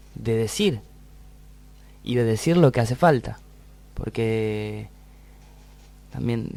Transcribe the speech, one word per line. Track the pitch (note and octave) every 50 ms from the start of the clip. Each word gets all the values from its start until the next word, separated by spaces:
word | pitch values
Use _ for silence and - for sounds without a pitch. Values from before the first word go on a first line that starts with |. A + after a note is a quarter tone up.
| - - -
de | - - A#2 A2+
decir, | A2+ A2+ G#2 - - G#3+ G3 C3 G#2+ - - - - - - - - - - - - - - - - - - - - - - - - -
y | - A#2+
de | B2 A#2
decir | A2+ A2 G#2+ - D#3+ E3+ F3+
lo | E3 C3+
que | A#2+ B2
hace | A#2 A2+ B2+
falta, | - - E3+ D3 A#2+ - - A2 - - - - - - - - - - - -
porque | - - A2 A2 A#2 A2+ A2+ A2+ A2 A2 A2 G#2+ G#2+ G#2+ G#2+ G#2+ G#2+ G#2+ - - - - - - - - - - - - - - - - - - - - - - - - -
también, | - B2+ B2+ A#2+ A#2+ A#2 - - -